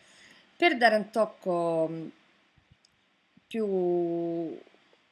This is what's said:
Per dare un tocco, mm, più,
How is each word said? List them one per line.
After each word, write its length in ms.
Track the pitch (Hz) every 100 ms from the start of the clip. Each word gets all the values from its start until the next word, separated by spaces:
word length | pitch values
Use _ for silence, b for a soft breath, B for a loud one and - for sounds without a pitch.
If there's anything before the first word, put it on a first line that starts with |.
| B B B B B _
Per 200 | 339 277
dare 200 | 233 214
un 120 | 208
tocco, 800 | 233 214 - 190 175 170 165 160
mm, 180 | 165 160 - _ _ _ _ _ _ _ _ _ _ _ _ _
più, 1120 | 233 214 190 180 175 170 170 170 170 165 127 - _ _ _ _